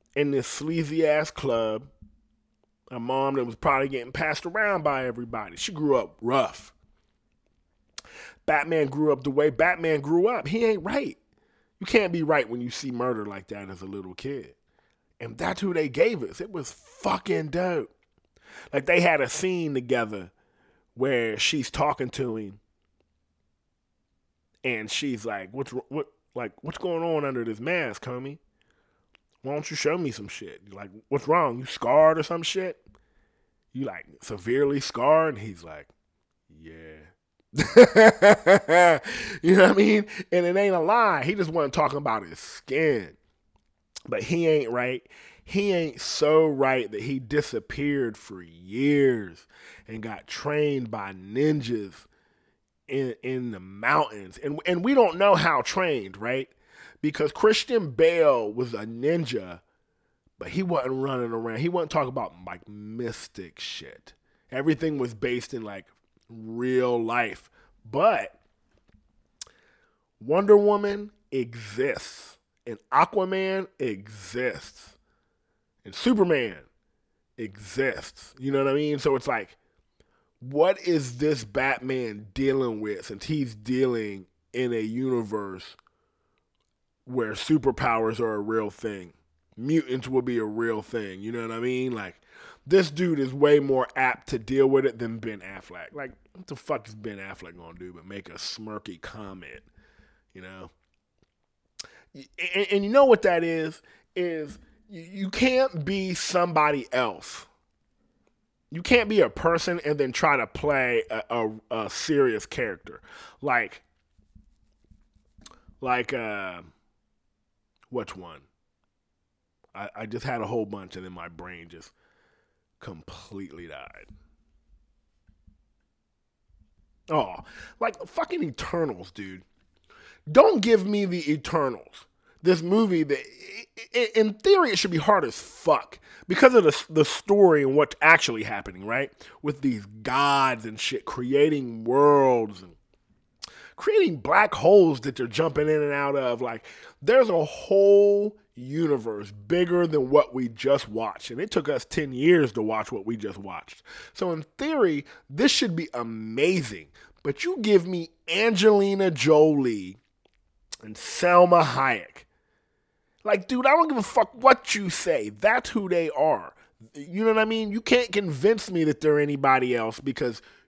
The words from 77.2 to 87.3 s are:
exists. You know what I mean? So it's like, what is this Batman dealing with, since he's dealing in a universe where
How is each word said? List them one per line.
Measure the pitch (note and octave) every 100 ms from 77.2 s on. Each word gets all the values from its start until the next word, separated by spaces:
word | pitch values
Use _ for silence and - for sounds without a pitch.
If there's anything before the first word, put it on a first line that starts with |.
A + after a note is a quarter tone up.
| _ -
exists. | G#2+ G2+ G#2 C3 C3+ G2 - - - -
You | C3+
know | C#3
what | C3+
I | C#3
mean? | D3+ C#3+
So | D3+ C3+
it's | C#3+
like, | A#2 F#2+ _ _ _ _ _ _ _ _ _
what | C3 D3 F3 G3 F3
is | D#3+ C3 B2
this | D3+ C#3
Batman | G#2+ B2+ C3+ C3+ B2+ C3 A#2+ G#2 G#2+
dealing | C3+ C3+ C3+ B2 G#2+
with, | G#2+ G2 -
since | G#2
he's | - D3+ C3 G#2+
dealing | A2+ B2+ C3 A#2 G#2 G2 F#2 _ _
in | A#2+ B2+
a | A#2
universe | A2 A#2 C3 B2 G#2+ G#2 G2+ F#2 - - _ _ _ _ _ _ _ _ _ _ _ _
where | - B2+ A2+